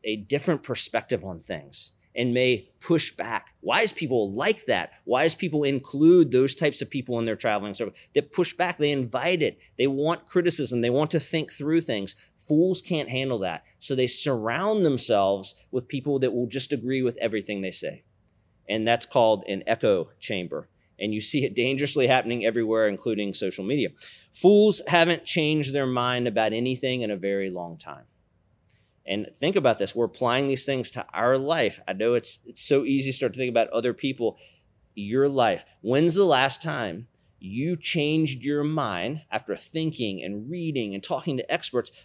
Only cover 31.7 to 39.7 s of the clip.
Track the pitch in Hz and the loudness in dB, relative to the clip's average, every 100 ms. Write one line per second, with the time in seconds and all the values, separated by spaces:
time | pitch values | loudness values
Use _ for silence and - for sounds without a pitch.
31.7 | - - 95 110 120 - - - - - | -2 -8 -2 0 0 -2 -8 -12 -8 0
32.7 | 143 143 135 135 131 123 123 127 117 110 | 2 2 0 -2 -2 -4 -2 -2 0 0
33.7 | 117 123 117 139 127 113 - - _ _ | 0 -2 -2 -4 -2 -2 -4 -12 _ _
34.7 | _ _ - 101 123 143 135 113 87 - | _ _ -12 -4 2 2 4 2 2 -6
35.7 | _ 104 131 170 170 190 131 135 - 160 | _ 0 4 4 4 4 4 4 0 -6
36.7 | 147 107 85 120 _ _ _ - 110 156 | -6 -6 -8 -14 _ _ _ -10 -4 -4
37.7 | 170 - 170 147 160 156 131 131 147 147 | -4 -4 -2 0 2 0 -2 -4 -2 -2
38.7 | 156 123 87 101 156 - 107 - 92 - | -2 -2 -2 -4 -6 -6 -6 -4 -8 -6